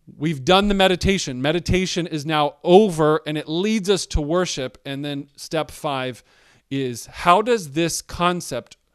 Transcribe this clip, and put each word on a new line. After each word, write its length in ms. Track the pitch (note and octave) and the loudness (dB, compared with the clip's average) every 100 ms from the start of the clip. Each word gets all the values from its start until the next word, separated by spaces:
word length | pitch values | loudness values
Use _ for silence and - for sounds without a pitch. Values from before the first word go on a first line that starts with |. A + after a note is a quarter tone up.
| - - | -20 -6
We've 280 | D3+ C#3+ B2+ | -4 -2 2
done 240 | F#3 G#3 | 4 4
the 60 | G3 | 4
meditation. 680 | F#3+ F3+ F#3+ G3 - B2 | 4 4 0 0 -2 -4
Meditation 680 | C#3 E3+ - F#3 F#3 - E3+ | -2 -2 0 -2 0 -4 -4
is 180 | D#3 D3 | -6 -2
now 300 | D3+ D3 - | 0 0 0
over, 560 | F3 F3+ G#3+ D#3 D3+ D#3 D3+ | 6 8 6 4 2 2 -2
and 100 | D3+ | -6
it 120 | C#3+ | -4
leads 400 | D#3+ G#3 A3 F3+ | -4 -2 0 0
us 160 | F#3+ - | -2 -2
to 160 | D#3+ | -4
worship. 560 | D3 F3 F3 - B2+ - C#3 | 0 0 -2 -4 -8 -10 -12
And 180 | C#3 | -8
then 240 | D3 C#3+ C#3 - | -8 -8 -10 -16
step 360 | - D#3+ D3+ | -8 -6 -6
five 520 | - D#3 C3+ B2+ A#2 _ _ _ _ _ | -8 -6 -4 -6 -8 _ _ _ _ _
is, 360 | C3+ C3 A#2 - | -6 -4 -6 -12
how 340 | - F3 F#3 | 0 4 4
does 300 | A3 A#3 D#3 | 4 -2 -2
this 300 | C#3 E3 - | -2 -2 -4
concept 760 | - - F3 F3+ - B2 - - _ | -8 -2 -2 -2 -6 -10 -10 -20 _